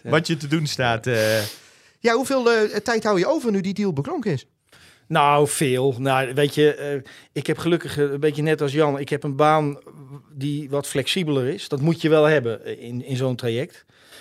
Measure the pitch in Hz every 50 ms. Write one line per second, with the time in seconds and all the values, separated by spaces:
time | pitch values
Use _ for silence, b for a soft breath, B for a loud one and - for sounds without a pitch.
0 | - 117 127 160 170 - 165 139 151 143 151 170 156 143 - - 131 120 117 110
1 | - 127 123 110 110 110 110 110 104 104 B B B B B B B B B B
2 | - 226 226 247 269 - 269 262 240 233 233 220 214 214 - 208 - - 233 220
3 | - 214 208 180 175 - 311 320 247 233 202 196 175 196 190 202 208 196 165 131
4 | 147 247 359 330 226 220 151 127 - _ _ _ _ _ b b b b b b
5 | b b 156 160 143 143 147 147 151 143 - - 165 131 127 127 131 139 123 113
6 | 135 135 131 131 135 120 135 135 147 143 - 151 151 147 143 - 143 143 143 139
7 | 131 B B B B B B 147 135 - 156 151 - 170 175 160 - 143 - 147
8 | 143 143 139 143 147 151 143 151 147 160 156 143 147 139 131 151 156 135 135 139
9 | 143 - 147 139 - 147 139 135 151 151 156 156 151 143 143 - - - - 151
10 | 143 131 143 143 - _ 156 139 135 147 147 147 151 131 139 143 135 - - 143
11 | 123 - - 190 175 151 147 135 123 131 170 208 - - 151 135 135 165 165 -
12 | - 156 156 156 151 151 156 147 120 117 110 - - 117 113 - - 117 123 123
13 | 120 131 135 123 135 131 127 120 - 120 113 120 147 170 - - - B B B
14 | B B B B